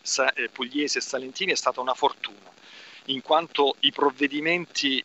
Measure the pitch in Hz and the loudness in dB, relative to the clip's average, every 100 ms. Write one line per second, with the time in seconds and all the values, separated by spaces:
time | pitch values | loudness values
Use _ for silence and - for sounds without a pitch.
0 | - - 131 - 117 - 123 139 147 131 | -4 0 2 2 -2 -4 -6 -2 0 -2
1 | - 131 131 135 185 151 - 127 127 127 | -2 -6 -6 -6 -2 0 0 -2 -2 2
2 | 139 - - 101 - - - - - - | 0 0 -12 -12 -20 -20 -20 -20 -20 -16
3 | - 135 - 156 170 - 143 - 139 - | -8 -6 2 2 2 2 2 4 0 2
4 | 143 131 143 147 156 175 165 - 139 131 | 0 2 -2 0 0 -2 -2 -4 -2 -2